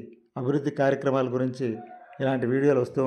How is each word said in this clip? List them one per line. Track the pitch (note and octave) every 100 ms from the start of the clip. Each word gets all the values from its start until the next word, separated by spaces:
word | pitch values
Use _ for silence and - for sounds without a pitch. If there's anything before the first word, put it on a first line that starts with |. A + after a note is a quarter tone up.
| A#2 - _ C3
అభివృద్ధి | B2+ D3 C#3+ C#3+
కార్యక్రమాల | C#3 C#3 C#3+ C3 B2+
గురించి | B2 C3 B2+ B2 G#2+ - - - -
ఇలాంటి | C3+ B2+ A#2+
వీడియోలు | C3+ C#3+ C3
వస్తూ | A#2+ C#3